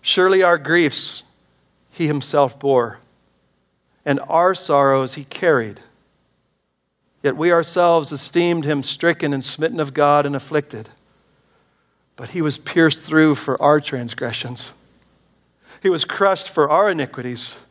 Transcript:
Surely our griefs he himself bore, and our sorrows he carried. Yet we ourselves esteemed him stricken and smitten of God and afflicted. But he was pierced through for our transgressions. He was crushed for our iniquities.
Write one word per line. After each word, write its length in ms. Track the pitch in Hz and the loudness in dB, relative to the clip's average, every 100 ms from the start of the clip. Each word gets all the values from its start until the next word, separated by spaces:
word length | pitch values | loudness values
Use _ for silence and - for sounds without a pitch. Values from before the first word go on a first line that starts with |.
Surely 420 | - - 185 185 | -2 2 4 4
our 140 | 180 170 | 4 2
griefs 640 | 139 170 156 - - - - _ _ _ _ _ _ | 0 2 2 0 -4 -6 -10 _ _ _ _ _ _
he 180 | - 156 | -6 -2
himself 520 | 147 - 147 135 - | -2 -2 0 0 0
bore, 400 | 139 131 117 - _ _ _ _ _ _ _ _ _ _ | 0 2 0 -8 _ _ _ _ _ _ _ _ _ _
and 140 | 147 139 - | -4 -4 0
our 260 | 165 180 | 2 2
sorrows 600 | 185 - 143 139 135 131 | 0 0 2 4 2 -2
he 100 | 151 | -8
carried. 560 | 139 - 180 139 113 98 _ _ _ _ _ _ _ _ _ _ _ _ _ _ | -14 -2 0 0 -2 -12 _ _ _ _ _ _ _ _ _ _ _ _ _ _
Yet 160 | 143 131 | -4 0
we 140 | 170 | 2
ourselves 600 | 170 160 180 175 165 139 | 2 0 2 4 2 0
esteemed 540 | 143 - 175 175 170 | -8 -4 0 0 0
him 180 | 143 147 | -2 -2
stricken 480 | 127 - 170 160 151 | -4 -2 -2 0 -4
and 120 | 139 | -4
smitten 360 | 123 - 160 165 | -4 -4 -4 -2
of 140 | 143 | -4
God 320 | 139 143 147 | 0 2 2
and 100 | 143 | 0
afflicted. 540 | 139 - 156 147 110 110 _ _ _ _ _ _ _ _ _ _ _ _ - | -6 -4 -6 -4 -16 -16 _ _ _ _ _ _ _ _ _ _ _ _ -20
But 140 | 117 | -10
he 100 | 175 | -4
was 160 | 151 - | -4 -4
pierced 440 | - 156 160 - | -4 2 2 2
through 340 | - 156 156 | 0 4 4
for 260 | 139 - 131 | 2 -2 0
our 180 | 143 151 | 2 2
transgressions. 960 | - 127 117 - 120 117 120 123 - - _ _ _ _ _ _ _ _ _ - | 0 -8 -8 -8 -8 -8 -10 -8 -10 -12 _ _ _ _ _ _ _ _ _ -4
He 80 | 190 | -2
was 140 | 165 | -2
crushed 460 | - - 196 185 - | -4 0 0 0 -2
for 200 | - 147 | 0 2
our 200 | 160 208 | 4 2
iniquities. 680 | 170 131 - 123 117 - - _ | 0 -6 -8 -10 -2 -4 -4 _